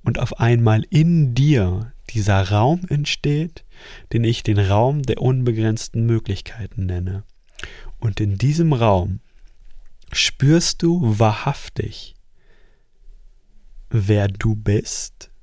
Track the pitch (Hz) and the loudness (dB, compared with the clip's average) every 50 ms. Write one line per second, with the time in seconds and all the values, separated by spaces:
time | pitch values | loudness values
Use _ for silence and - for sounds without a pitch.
0 | - 117 120 - 131 - - - 117 117 120 117 117 110 110 110 - - 202 151 | -2 -2 -2 -2 -4 -6 -2 0 2 2 4 4 4 4 4 2 0 2 2 4
1 | 160 170 170 165 147 127 120 123 139 151 151 120 98 90 90 98 110 - - - | 4 4 4 4 2 2 2 2 4 4 4 4 4 2 0 -2 -6 -8 -12 -18
2 | - - - 110 95 107 101 95 95 92 107 107 110 135 165 175 180 - 147 147 | -16 -6 -4 -2 2 2 2 2 2 2 2 2 4 2 2 0 -2 -2 -2 -2
3 | 143 - - - - 147 147 151 160 170 - - - - - - - - - - | -2 -4 -6 -4 -2 -2 0 0 -2 -6 -8 -16 -20 -20 -20 -20 -20 -20 -20 -20
4 | - - - 117 117 113 117 - - 107 104 104 101 92 101 104 117 131 147 151 | -10 -4 -2 0 2 2 0 0 0 0 2 2 4 4 4 4 4 2 0 -2
5 | 135 - - - - 123 131 131 123 120 110 113 110 110 110 113 - - - 117 | -2 -2 -2 0 2 2 2 2 2 0 0 2 0 0 0 -2 -6 -6 -4 -2
6 | 113 117 117 110 - - 98 - - - - - 98 - - - 95 90 90 87 | 0 2 0 0 0 -4 -6 -6 -6 -14 -12 -12 -12 -10 -6 -6 -4 -4 -4 -4
7 | 90 92 95 98 101 - - - _ - _ - - - - - - - - - | -4 -6 -6 -8 -10 -14 -20 -20 _ -20 _ -16 -16 -14 -16 -16 -16 -14 -12 -6
8 | - 110 98 - 107 101 98 98 120 139 151 165 170 160 143 117 117 110 98 92 | -4 -4 -2 -2 -2 -2 -2 0 0 0 2 2 2 2 2 4 4 4 4 2
9 | 92 95 92 101 _ _ - - - - - - - - - - - - - - | 2 -2 -6 -8 _ _ -20 -20 -20 -20 -20 -20 -20 -18 -18 -16 -16 -18 -20 -20
10 | - - - - - - - - 131 139 160 170 - - - - 175 170 170 180 | -16 -8 -4 -2 -2 -2 0 2 4 4 4 4 2 0 -4 0 0 0 2 2
11 | 147 113 107 104 117 107 107 - - 139 143 - - - - - - - - - | 2 0 2 4 2 2 2 0 -4 -6 -6 -6 -10 -10 -8 -8 -8 -8 -10 -14
12 | - - - - _ - - - _ - - - - - _ _ _ _ _ _ | -18 -18 -20 -20 _ -20 -20 -20 _ -20 -20 -20 -20 -20 _ _ _ _ _ _
13 | - - - - - - - - _ _ _ - - - - - - - - 113 | -20 -20 -20 -20 -20 -20 -20 -20 _ _ _ -20 -20 -20 -20 -20 -10 -4 -2 -2
14 | 95 98 107 104 101 101 95 - - 113 110 107 107 107 101 110 - - - - | 2 2 2 2 2 0 -2 -2 -2 -2 -2 0 0 0 0 0 -2 -4 -10 -10
15 | - - - - - - - - | -10 -12 -14 -20 -20 -20 -20 -20